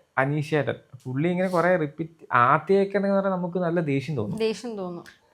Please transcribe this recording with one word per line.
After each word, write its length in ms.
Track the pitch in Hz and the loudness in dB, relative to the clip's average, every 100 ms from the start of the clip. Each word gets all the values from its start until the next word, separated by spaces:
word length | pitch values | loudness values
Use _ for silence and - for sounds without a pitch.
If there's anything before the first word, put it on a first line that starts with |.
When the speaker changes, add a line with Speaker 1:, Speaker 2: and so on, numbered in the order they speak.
| _ - | _ -2
Speaker 1:
അനീഷേട്ടൻ, 560 | 139 151 147 156 117 110 - 120 | 0 0 0 0 0 -4 -10 -14
പുള്ളി 260 | 127 127 170 | -6 -2 0
ഇങ്ങനെ 180 | 180 185 | 0 0
കുറെ 300 | 180 170 180 | 2 4 2
റിപ്പീറ്റ്, 500 | 147 - 160 - - | 0 -6 -10 -12 -2
ആദ്യമൊക്കെ 640 | 123 123 156 160 196 196 202 | 4 4 4 4 2 2 0
എന്ന് 120 | 196 | 0
പറഞ്ഞാൽ 220 | 196 196 | 0 0
നമുക്ക് 260 | 180 175 185 | -2 -4 -4
നല്ല 220 | 175 175 | -2 0
ദേഷ്യം 360 | 156 139 139 143 | 0 -2 -2 -4
തോന്നും. 240 | 104 214 | -4 -2
Speaker 2:
ദേഷ്യം 380 | 220 214 247 208 | -4 -4 -8 -10
തോന്നും. 260 | 180 175 - - _ | -10 -10 -16 -20 _